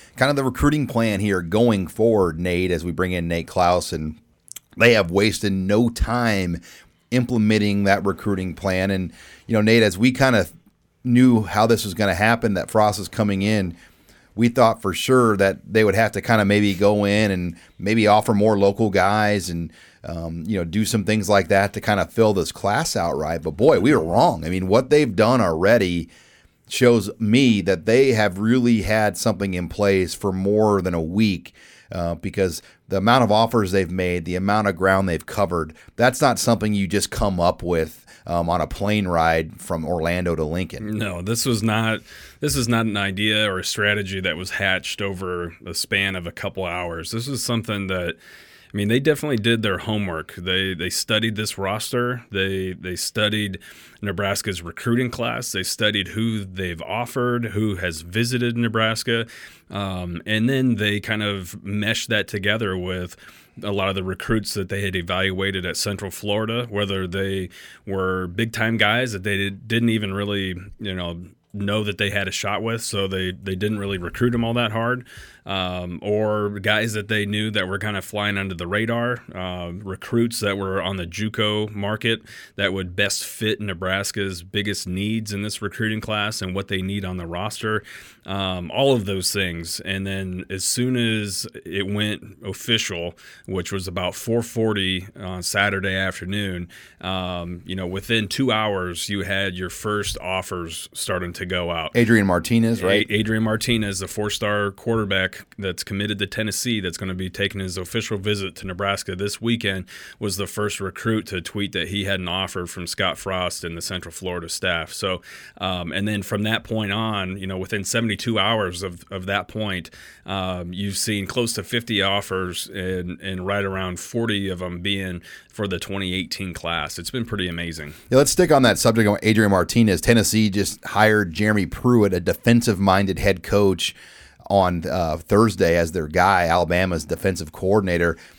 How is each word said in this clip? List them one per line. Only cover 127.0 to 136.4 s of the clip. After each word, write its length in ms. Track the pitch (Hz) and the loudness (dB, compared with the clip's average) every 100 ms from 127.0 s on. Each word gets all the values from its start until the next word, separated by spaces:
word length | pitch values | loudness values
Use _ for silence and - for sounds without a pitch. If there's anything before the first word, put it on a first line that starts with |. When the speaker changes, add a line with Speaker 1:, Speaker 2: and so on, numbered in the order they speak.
| - | -8
Speaker 2:
been 160 | 127 110 | -8 -6
pretty 220 | 101 90 | -4 -4
amazing. 460 | 85 85 80 76 - - | -6 -8 -8 -12 -14 2
Speaker 1:
Yeah, 60 | 127 | 4
let's 140 | 143 | 6
stick 200 | - 180 | 4 6
on 120 | 139 | 6
that 140 | 120 98 | 6 6
subject 300 | 117 113 104 | 4 4 4
on 100 | 101 | 4
Adrian 260 | 110 107 104 | 4 4 6
Martinez. 520 | 92 85 120 110 90 | 4 4 4 4 4
Tennessee 480 | - 117 98 110 107 | 4 4 4 4 4
just 340 | 101 95 - - | 2 0 -4 -2
hired 460 | 101 110 104 90 | 4 6 6 2
Jeremy 340 | 80 107 107 85 | 0 2 2 0
Pruitt, 480 | - 123 120 101 | 0 4 6 6
a 60 | 90 | 2
defensive-minded 1000 | 87 - 117 120 123 95 98 92 95 87 | 0 0 4 4 4 2 4 4 2 0
head 260 | 98 92 | 0 0
coach, 520 | - 104 98 90 - - - - - _ - | 2 4 4 2 -2 -6 -18 -20 -20 _ 0
on, 380 | 98 90 87 80 | 2 2 0 -2
uh, 300 | 90 82 80 | -2 -2 -4
Thursday 640 | - 101 113 90 85 85 | 2 4 4 4 4 4
as 160 | 82 | 2
their 160 | 87 73 | -2 0
guy, 380 | 90 95 92 | 4 4 4